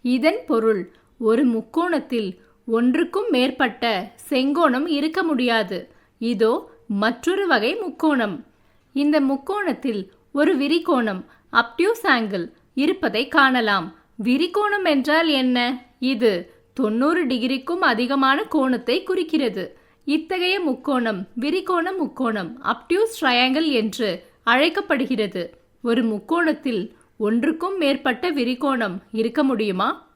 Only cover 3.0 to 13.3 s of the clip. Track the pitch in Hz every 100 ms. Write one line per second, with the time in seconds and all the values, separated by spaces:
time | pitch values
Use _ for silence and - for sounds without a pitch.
3 | 349 370 466 269 254 262 254 - 233 202
4 | 202 - - 269 269 294 320 247 330 285
5 | 311 320 339 269 247 226 196 185 - _
6 | _ _ 226 214 220 294 - - _ 202
7 | 214 247 - 381 392 254 220 440 370 -
8 | 311 277 214 160 - _ _ _ _ 269
9 | 294 302 269 269 277 403 370 - 269 208
10 | 185 _ _ 277 302 302 277 330 339 277
11 | 220 185 - - _ - - - 359 453
12 | 302 254 214 190 165 - _ - 302 -
13 | 262 233 -